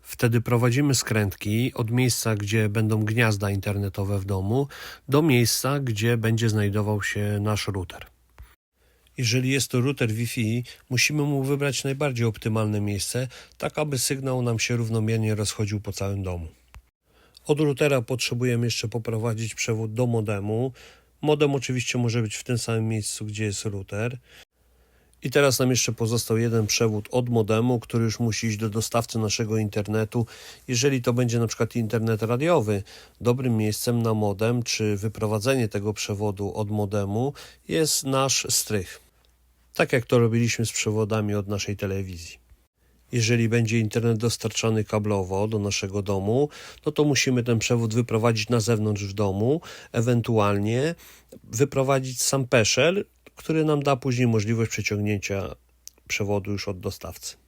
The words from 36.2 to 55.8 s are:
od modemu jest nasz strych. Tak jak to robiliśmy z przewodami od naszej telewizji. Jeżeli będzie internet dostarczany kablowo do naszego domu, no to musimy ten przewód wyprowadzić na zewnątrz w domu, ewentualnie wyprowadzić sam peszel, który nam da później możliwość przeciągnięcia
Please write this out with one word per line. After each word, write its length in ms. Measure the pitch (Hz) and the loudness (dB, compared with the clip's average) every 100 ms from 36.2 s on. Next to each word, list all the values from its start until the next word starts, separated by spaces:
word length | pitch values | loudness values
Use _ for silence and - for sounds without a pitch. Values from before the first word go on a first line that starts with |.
| 107 98 101 | -2 -2 -6
od 180 | - 104 | -4 -4
modemu 600 | 107 104 104 98 107 131 147 - - - | -2 -2 -2 -2 0 -2 -4 -18 -20 -4
jest 360 | 160 156 - | 0 2 0
nasz 440 | 135 135 135 - - | 0 0 2 0 0
strych. 560 | - - 107 90 - _ _ _ _ _ _ _ - | -2 0 -4 -4 -14 _ _ _ _ _ _ _ -2
Tak 180 | 165 | 0
jak 120 | 135 117 | 0 2
to 140 | 123 | 4
robiliśmy 460 | 117 117 117 - 110 | 4 2 0 0 -2
z 60 | |
przewodami 640 | - - 107 107 110 104 104 | -2 -2 0 0 0 0 -2
od 120 | 98 | -2
naszej 300 | 101 - 98 | -4 -4 -4
telewizji. 640 | 98 98 95 87 82 - _ - _ _ _ _ _ | -4 -4 -6 -10 -14 -18 _ -20 _ _ _ _ _
Jeżeli 380 | 123 110 120 113 | -2 2 2 4
będzie 300 | 117 110 117 | 2 2 2
internet 380 | 107 117 117 110 | 0 0 2 2
dostarczany 680 | 117 - 113 - 113 110 | 0 -2 -4 -2 0 0
kablowo 640 | 104 107 104 101 92 95 107 | 0 -2 0 0 0 -2 0
do 120 | 110 | 0
naszego 420 | 101 95 98 101 | -2 -2 -4 -4
domu, 480 | 98 98 98 120 147 - - - - | -2 0 2 2 0 -4 -18 -6 -4
no 60 | |
to 120 | 151 | 2
musimy 400 | 147 135 - 123 | 2 4 2 2
ten 160 | 120 113 | 2 0
przewód 340 | - 120 117 | 2 0 2
wyprowadzić 560 | 113 120 110 117 113 104 | 0 0 2 2 2 0
na 100 | 123 | 0
zewnątrz 440 | 107 113 107 101 | 2 2 2 -2
w 100 | 101 | -4
domu, 480 | 101 101 98 113 156 - - - | -2 0 2 2 0 -4 -18 -6
ewentualnie 1040 | 113 113 120 117 113 101 101 104 117 151 170 - - _ - | -2 2 2 2 2 4 2 2 0 0 -4 -14 -20 _ -20
wyprowadzić 800 | - 110 143 135 131 135 131 127 | -10 0 0 2 2 2 0 -4
sam 260 | - 135 123 | 0 0 4
peszel, 580 | 127 107 - 151 190 - _ - - | 4 4 4 4 2 -4 _ -20 -20
który 300 | - 160 156 | -2 2 4
nam 180 | 147 | 2
da 120 | 143 135 | 2 0
później 320 | 135 123 123 | 0 2 4
możliwość 440 | 113 104 113 113 | 4 2 0 0
przeciągnięcia 840 | - 107 104 104 104 - 98 87 - _ _ | -2 -2 -2 0 -2 -2 -4 -6 -10 _ _